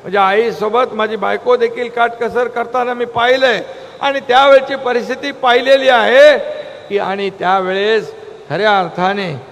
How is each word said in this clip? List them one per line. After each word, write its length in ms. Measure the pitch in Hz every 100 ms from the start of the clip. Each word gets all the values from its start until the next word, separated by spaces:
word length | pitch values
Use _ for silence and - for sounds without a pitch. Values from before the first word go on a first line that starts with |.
माझ्या 200 | - 196
आईसोबत 680 | 190 202 233 202 214 226 254
माझी 220 | 214 220 220
बायको 400 | 202 208 240 247
देखील 340 | 233 233 240
काटकसर 580 | 233 233 240 233 202 247
करताना 460 | 240 233 254 247
मी 120 | 247 240
पाहिलंय 560 | 240 233 262 262 208 - - - -
आणि 180 | 277 277
त्यावेळची 560 | - 247 277 269 - 269
परिस्थिती 560 | 254 254 202 262 285
पाहिलेली 580 | 277 254 247 262 269 262
आहे 480 | 247 208 247 302 254 - - - - -
की, 100 | 202
आणि 300 | 185 196 196
त्यावेळेस 840 | 190 175 190 185 190 202 220 - - - - -
खऱ्या 300 | 151 214 202
अर्थाने 600 | 175 170 180 202 190 139 -